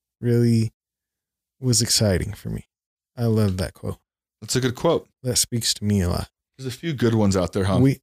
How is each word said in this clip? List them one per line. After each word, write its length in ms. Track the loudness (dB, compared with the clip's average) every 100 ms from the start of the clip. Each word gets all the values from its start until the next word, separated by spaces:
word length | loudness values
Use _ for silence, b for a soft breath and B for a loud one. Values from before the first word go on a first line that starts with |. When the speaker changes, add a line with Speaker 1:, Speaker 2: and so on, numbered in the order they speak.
| _ _
Speaker 1:
really 540 | 0 2 4 2 0 -6 _ _ _ _ _ _ _ _
was 220 | -2 0
exciting 540 | 0 0 2 0 -2 -8
for 160 | -10
me. 180 | -10 -12 _ _ _ _ -6
I 80 | 0
love 320 | 2 2 0
that 160 | -6
quote. 240 | -8 -10 -12 _ _ _ _
Speaker 2:
That's 120 | -6 -2
a 60 |
good 140 | -2 0
quote. 340 | 0 0 -2 _
Speaker 1:
That 140 | -4 -2
speaks 360 | -2 -4 -4
to 120 | -4 0
me 160 | 0
a 80 | 0
lot. 180 | -2 -6 _ _ -16
Speaker 2:
There's 140 | -12
a 40 | -10
few 160 | -8
good 220 | -2 2 2
ones 200 | 2 2
out 180 | 0 0
there, 100 | 0
huh? 140 | 4
Speaker 1:
We, 200 | 2 2